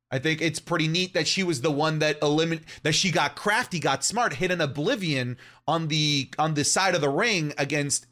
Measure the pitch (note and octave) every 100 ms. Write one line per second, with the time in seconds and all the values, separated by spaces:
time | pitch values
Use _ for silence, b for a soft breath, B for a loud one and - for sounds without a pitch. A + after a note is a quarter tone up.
0 | _ C3 D#3 D#3 E3 D#3 - E3+ D#3 E3
1 | F#3 F3 F3 - F#3 C#3+ D3+ C#3 D#3 D#3
2 | D3+ D3+ D3+ D3+ E3 E3 B B D3+ D3+
3 | F#3+ E3+ C#3+ - G#3 G#3+ B3+ F3 D3 C3+
4 | - G#3+ A#3 B2 F3+ F3+ D3+ C3 E3 C4
5 | F3+ C3+ B2 B2 B B - E3 D#3+ D#3
6 | D3+ C#3+ C3 - D#3 D3 C#3 G3+ F#3+ F3
7 | D3 C#3+ A#3 G3 D3+ D3 C#3 D3+ C#3+ -
8 | -